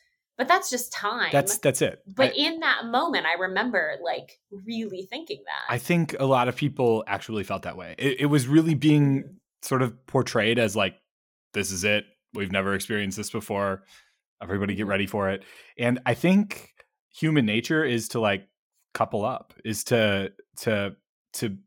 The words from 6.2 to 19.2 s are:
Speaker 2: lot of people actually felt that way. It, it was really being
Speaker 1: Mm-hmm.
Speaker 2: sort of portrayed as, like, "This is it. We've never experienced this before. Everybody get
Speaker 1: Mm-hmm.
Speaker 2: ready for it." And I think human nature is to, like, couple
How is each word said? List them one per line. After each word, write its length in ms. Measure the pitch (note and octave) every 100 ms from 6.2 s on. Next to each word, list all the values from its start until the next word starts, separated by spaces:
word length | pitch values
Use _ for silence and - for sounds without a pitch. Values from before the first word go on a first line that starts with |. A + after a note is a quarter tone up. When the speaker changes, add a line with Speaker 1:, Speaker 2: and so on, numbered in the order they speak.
| C3+
Speaker 2:
lot 220 | C3 B2
of 80 | -
people 480 | D3 - B2 A2 -
actually 380 | G2+ - A2
felt 180 | F#2+ G2
that 120 | F2+ F2+
way. 180 | E2+ E2
It, 240 | C#3 C3
it 40 | C#3+
was 220 | D3 B2
really 260 | D#3 E3
being 480 | C#3+ D3+ D3+ C#3+ C#3
Speaker 1:
Mm-hmm. 100 | - - _ _
Speaker 2:
sort 200 | - C3
of 240 | B2+ - -
portrayed 520 | C3+ - A#2 G#2 A#2
as, 160 | A2 G#2
like, 180 | F#2+ - _ _ _ _ _
"This 200 | - G2+
is 100 | F#2+
it. 220 | G2+ G#2 - _ _
We've 180 | - G2
never 220 | G2 F#2+
experienced 420 | G2 - G#2+ G2+ G2
this 140 | G#2
before. 520 | A2+ - G2+ G2 F#2+ _ - _ _ _ -
Everybody 340 | F2+ G2 G2+ F#2+
get 60 |
Speaker 1:
Mm-hmm. 80 | G#2
Speaker 2:
ready 160 | G2 G2+
for 220 | G#2+ F#2+
it." 120 | G2 - - - -
And 200 | A#2+ B2 B2+
I 80 |
think 560 | A#2 F3 G3 G#3 - - _ - _ _
human 340 | - D#3 D3+ A2
nature 360 | G#2+ - D#3
is 240 | D3+ A#2+ A2+
to, 100 | A#2+
like, 260 | G#2+ G2 - _ _ _ _
couple 300 | - A2+ A2